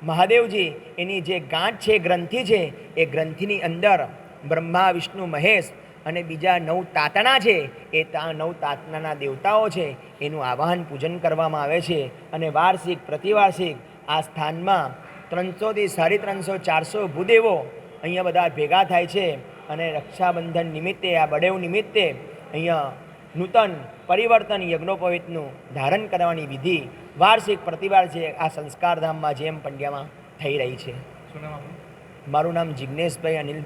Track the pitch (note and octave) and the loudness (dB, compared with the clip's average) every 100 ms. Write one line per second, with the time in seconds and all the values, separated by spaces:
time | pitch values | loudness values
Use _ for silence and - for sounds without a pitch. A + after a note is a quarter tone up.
0 | D#3 D#3+ F#3+ A#3 A#3 G#3 E3+ C#3 - - | -2 2 6 6 4 0 -2 -4 -14 -8
1 | F3+ G3 D#3+ F#3 C#3 D#3+ F#3+ G#3+ - G#3+ | -4 -4 -2 -4 -2 -2 -2 -2 2 2
2 | E3+ F3 E3+ A#3 G#3 G#3+ D#3 - - - | 4 0 0 -4 2 2 2 -6 -10 0
3 | D#3+ C#3+ D#3+ D#3 G3+ G3+ F3 E3+ G3+ F3+ | 0 0 -4 -4 -4 -2 -2 2 4 4
4 | B2 - - - D3 D#3+ E3 F3 F#3+ F3 | 2 -10 -20 -16 -2 -2 0 4 4 2
5 | E3 G3 F3+ D3+ F3 G#3 D#3+ - - - | -6 -8 -6 0 4 4 0 -12 -20 -12
6 | D3+ E3+ E3+ D#3+ F3+ F3+ D#3+ F3 E3+ E3+ | -6 -6 -6 -2 2 2 2 -4 -2 0
7 | D3+ G3+ A#3+ C4+ G#3 F#3 C3+ - - D#3+ | 0 2 4 4 4 2 0 -12 -4 -2
8 | D#3+ D3+ D#3+ D#3 D#3+ E3+ D3 C#3+ D#3+ D#3 | -2 -4 -6 -4 -6 -4 -6 -6 -8 -8
9 | D#3+ D3+ C#3 C3+ G3 G#3+ G#3+ F3+ D#3 B2+ | -6 -6 -6 -2 2 2 2 -2 -6 -6
10 | - - D3 D#3 B2+ B2 D#3+ F3+ D#3+ C#3+ | -18 -10 -8 -4 -4 0 0 0 -4 -6
11 | D#3 F3 E3 D#3 D#3+ D#3 C#3+ E3 D#3 E3 | -4 -2 0 2 0 0 0 0 0 -2
12 | C3 - - D#3+ D#3+ D3 F3 F#3 F3 E3+ | -4 -10 -10 -6 -2 4 4 2 -2 -6
13 | - D3+ F#3+ G#3 G3 F3 F3+ C3 - - | 0 0 4 4 4 4 -4 -6 -14 -18
14 | - D#3 D#3 - D3+ E3 F3+ F#3 C3+ - | -2 -2 -2 -4 -4 -2 2 2 2 -8
15 | - - - E3+ F#3 F3 G#3+ G#3 G3+ - | -18 -20 -8 -4 -4 -4 -4 0 -2 2
16 | E3 G3+ G3+ G3 F3 F#3+ - D#3+ D#3+ G#3+ | 2 2 0 -6 -4 -4 0 0 0 -4
17 | G3 C#3+ F#3+ A3+ A3+ F3 C3 - - - | -4 -4 6 6 6 2 -2 -12 -18 -10
18 | D#3+ F3+ F3+ E3+ E3+ C3+ D3+ F3+ F3+ F3 | -4 -2 2 2 2 0 2 4 4 2
19 | F3 F3+ F3+ C3+ - - - D#3 E3 D3+ | 2 0 -2 -4 -10 -18 -10 -6 -4 -4
20 | - - F3+ E3+ E3+ E3 E3+ D#3 E3+ G3 | -8 -2 0 0 -2 -2 -2 -4 -6 -4
21 | F#3 E3 D#3 D3+ F3+ F#3+ F3 G3 G#3+ G#3+ | 0 2 4 4 2 2 -2 -2 0 0
22 | E3+ C3 - - - D3+ E3+ D#3+ C#3 C3 | 0 -2 -12 -18 -10 -4 0 0 -2 -8
23 | - - - D#3+ F3+ A3+ G#3 D#3+ B2+ - | -20 -20 -12 -8 2 4 4 -2 -12 -16
24 | - A3 A3+ A3+ G#3+ G3+ F3+ D#3+ E3+ F#3+ | 0 2 6 4 4 -4 -2 -2 -2 -2
25 | F3+ F3 F3 E3 C#3 C3+ - C3 C3+ G3 | -2 -2 -4 -8 -8 -12 -12 -4 0 0
26 | G#3+ F3+ F3 E3 D3 C3+ D#3 E3+ C3 - | 0 0 0 0 -6 -4 -2 -2 -2 -16
27 | - C#3+ F#3 A3+ G#3+ G3 - D#3+ F#3+ F#3+ | -18 2 6 6 2 -2 -4 -4 4 4
28 | F3+ D#3+ D#3+ - D#3+ D#3 D3+ - F3 E3 | 4 -2 -6 -4 -4 -4 -12 -2 0 0
29 | D#3+ D#3 D3+ C3+ D#3 D#3 - C#3 C#3+ C#3+ | -2 -2 -4 -2 -6 -6 -10 -8 -6 -6
30 | D3 - - - D3+ C#3+ B2+ B2+ - B2 | -10 -16 -20 -8 -2 -2 -2 -6 -10 -12
31 | - - - D#3 D3+ D3 C#3 E3+ - - | -14 -20 -18 -16 -14 -14 -14 -18 -20 -20
32 | - - - D3 E3 E3+ E3 C#3 C3 C#3+ | -20 -18 -2 0 0 0 -2 -6 -8 -4
33 | E3+ - E3 D#3+ C#3+ D3+ | -4 -2 -4 -2 -4 -10